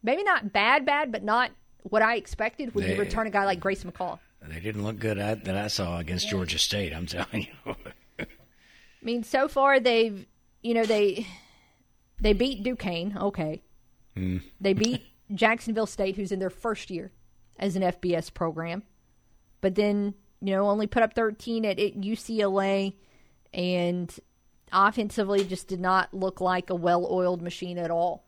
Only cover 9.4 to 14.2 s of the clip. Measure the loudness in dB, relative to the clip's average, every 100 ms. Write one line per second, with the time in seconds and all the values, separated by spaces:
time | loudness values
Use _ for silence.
9.4 | 2 4 6 6 6 4 4 0 -14 _
10.4 | _ _ 0 2 4 4 4 2 -8 -12
11.4 | -20 _ _ _ _ _ _ 0 2 4
12.4 | 2 0 -4 -4 -4 -4 -4 -2 -4 -2
13.4 | -4 -6 _ -20 _ _ _ -6